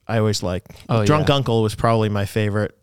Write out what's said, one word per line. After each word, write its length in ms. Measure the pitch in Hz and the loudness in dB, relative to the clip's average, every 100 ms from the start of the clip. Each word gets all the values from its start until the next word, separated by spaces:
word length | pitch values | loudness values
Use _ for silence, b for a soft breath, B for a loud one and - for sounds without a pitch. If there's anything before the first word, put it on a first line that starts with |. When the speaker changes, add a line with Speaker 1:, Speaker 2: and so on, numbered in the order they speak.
| - | -6
Speaker 1:
I 100 | 113 | -2
always 240 | 107 104 | 0 0
like. 200 | 90 92 - B B | -4 -6 -8 B B
Speaker 2:
Oh, 160 | 113 104 | 0 2
Speaker 1:
Drunk 240 | 151 147 | 2 2
Speaker 2:
yeah. 60 | 139 | 0
Speaker 1:
Uncle 260 | 127 113 | 2 0
was 120 | 107 - | 0 0
probably 340 | 117 113 110 | 0 2 0
my 160 | 104 98 | -2 -2
favorite 500 | 110 104 104 104 - | -2 0 -2 -4 -8